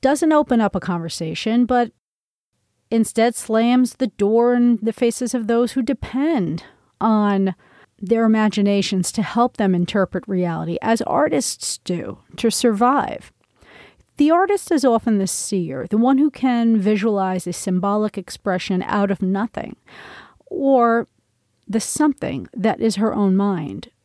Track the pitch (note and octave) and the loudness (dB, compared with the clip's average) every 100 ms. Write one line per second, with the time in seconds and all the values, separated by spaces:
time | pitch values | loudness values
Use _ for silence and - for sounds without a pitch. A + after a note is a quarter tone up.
0 | C4 D4 D#4+ D4+ D4 A#3+ G#3 F#3+ - F3 | 2 2 2 2 2 2 0 -2 -4 -4
1 | E3 - D#3+ E3 - A#3 A#3+ B3 A#3 _ | -6 -8 -8 -6 -2 0 2 2 0 _
2 | _ _ _ _ _ _ _ _ _ A3+ | _ _ _ _ _ _ _ _ _ 0
3 | A3 - A3+ A#3 - A3 A#3 B3+ B3+ - | 0 2 0 0 -2 0 2 4 2 0
4 | B3 _ G3+ A3+ A#3+ B3 A#3+ A#3 A3 - | -6 _ 2 4 4 4 4 2 -2 0
5 | A#3+ - B3 B3+ G#3+ A#3 A#3+ C4 A3+ A3 | -2 0 -4 -4 -2 0 0 -2 -2 -4
6 | - B3+ D4 D#4+ E3+ E3 - _ _ _ | -4 -2 0 0 -2 -4 -10 _ _ _
7 | A#3 G#3+ G#3 G3 F#3+ F3+ _ _ _ _ | 0 2 2 2 0 -4 _ _ _ _
8 | F#3 A3+ A3+ A3 G#3+ G#3 G3+ G3+ G3 F#3+ | -2 2 4 4 2 2 0 0 0 -2
9 | F3 - G3 A3 B3 - G3+ F3+ F3 G#3 | -2 -4 -4 0 0 0 0 0 0 0
10 | F#3 F#3 F#3 F#3+ F3+ D#3+ D#3+ E3+ - A3+ | -2 -4 -4 -2 -2 -4 -6 -6 -2 -2
11 | - - D4+ D4+ - - - - - F3 | 0 0 0 0 -4 -8 -10 -10 -6 -6
12 | - - _ - A#3 - A#3+ G3+ A#3+ C#4 | -6 -14 _ -2 -2 2 0 2 2 2
13 | G3+ - - _ _ _ _ - - _ | -2 -6 -14 _ _ _ _ -20 -20 _
14 | _ - D4 E4+ F#4 G4+ - D#4+ B3+ A3+ | _ 0 4 4 4 0 0 2 4 2
15 | A#3 G#3+ F#3+ - - G3 E3 C3+ E3+ G#3+ | 2 0 0 -4 -4 -4 -4 -6 -2 2
16 | A#3+ C4+ D4 - C4 A#3+ A#3 A3 G3 G#3+ | 4 4 2 0 -2 2 2 2 2 0
17 | A3 G3+ F#3+ F#3 F3+ F3 - F#3 G3 G#3 | 0 0 -2 -2 -4 -6 -2 -2 0 0
18 | G#3+ - F#3 - - F#3 - F#3 F#3 G#3 | -2 -6 -12 -10 -4 -4 -2 -4 -2 -2
19 | G3+ G3+ F#3 F#3+ A3+ - - - _ - | -2 -2 -2 -2 -4 -8 -12 -14 _ -20
20 | - - - _ _ - C#4 C4+ A#3 A3+ | -20 -20 -20 _ _ -4 2 4 4 0
21 | - _ _ _ _ _ _ G#3+ - - | -2 _ _ _ _ _ _ -6 -4 0
22 | D4+ C4+ - D#3 - - G3 - A3+ G3 | 0 0 -4 -6 -8 -4 -2 0 -2 0
23 | A3 G#3+ G3+ F#3+ G3+ F#3 D3+ G2 - _ | -2 2 2 2 2 -2 -6 -10 -14 _